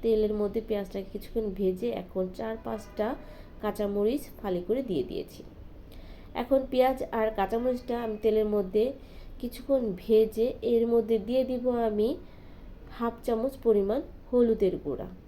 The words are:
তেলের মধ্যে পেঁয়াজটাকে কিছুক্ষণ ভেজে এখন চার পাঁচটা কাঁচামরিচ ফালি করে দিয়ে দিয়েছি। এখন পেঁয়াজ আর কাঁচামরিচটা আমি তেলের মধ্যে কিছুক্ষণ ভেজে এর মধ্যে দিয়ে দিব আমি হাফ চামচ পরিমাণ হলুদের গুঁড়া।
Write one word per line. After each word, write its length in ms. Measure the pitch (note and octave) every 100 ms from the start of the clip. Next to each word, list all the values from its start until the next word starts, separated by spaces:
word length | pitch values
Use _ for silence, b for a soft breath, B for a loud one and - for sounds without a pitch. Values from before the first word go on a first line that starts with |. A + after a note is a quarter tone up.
তেলের 320 | A3+ A3 G#3+
মধ্যে 260 | G#3+ G#3 A3+
পেঁয়াজটাকে 480 | A3 G3+ F#3+ G3 F#3+
কিছুক্ষণ 340 | G#3 - A#3 G#3+
ভেজে 380 | F#3+ G3 F#3 A#3+
এখন 340 | G#3+ F3 F#3+ F#3 F#3
চার 160 | A3+ A3
পাঁচটা 420 | A#3 A3 - - G#3+ D4 B B B -
কাঁচামরিচ 600 | G#3+ G3 G#3 G3+ G#3 C#4+ - -
ফালি 220 | G#3 F3+ F3
করে 160 | A#3+
দিয়ে 220 | B3+ E3
দিয়েছি। 380 | - F2 - - - - - - - B B B B
এখন 260 | - A#3+ C#4 C4+
পেঁয়াজ 280 | B3+ B3+ C4 -
আর 160 | A#3 A3 A3
কাঁচামরিচটা 680 | F#3+ A#3 B3 B3 - A#3+
আমি 140 | A#3 G#3+
তেলের 320 | A3 G#3+ G#3+
মধ্যে 380 | G#3 F#3+ G#3 A#3+ C#4 B B B -
কিছুক্ষণ 440 | A#3+ - - C4+ A3+ F3+
ভেজে 500 | - A3 A3 G#3+ A#3+ -
এর 240 | - A#3 A#3
মধ্যে 300 | A#3 G#3+ A3+
দিয়ে 260 | G3+ B3+
দিব 200 | B3+ B3+ B3
আমি 400 | A#3+ A3+ G#3 A3 F4 B B B B B - -
হাফ 240 | - A#3 A#3
চামচ 320 | - A3+ B3+ C4+
পরিমাণ 380 | A#3 G#3 G3 A#3+ D#4+ - -
হলুদের 420 | B3 A#3 A3 F#3+ E3+
গুঁড়া। 320 | D3 C3 F#3 -